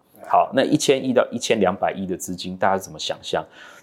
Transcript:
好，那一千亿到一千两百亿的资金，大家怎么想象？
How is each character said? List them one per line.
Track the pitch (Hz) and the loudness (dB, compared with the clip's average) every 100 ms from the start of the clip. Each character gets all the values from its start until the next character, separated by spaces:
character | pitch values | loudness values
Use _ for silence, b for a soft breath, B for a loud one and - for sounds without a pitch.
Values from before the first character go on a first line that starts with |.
| _ - - | _ -16 0
好， | - 85 | 2 2
那 | 127 | 2
一 | - 147 | 2 2
千 | - 135 | 4 2
亿 | 131 | 4
到 | 120 - | 2 2
一 | 117 | -2
千 | - 113 | 0 2
两 | 92 95 | 2 2
百 | 87 | -2
亿 | 80 95 | -2 -6
的 | 87 | -6
资 | - | -8
金， | 90 90 92 | -10 -8 -2
大 | 98 | 0
家 | 95 | 0
怎 | 87 | -4
么 | 78 | -10
想 | - - | -8 -8
象？ | - 85 - B B B | -6 -6 -6 B B B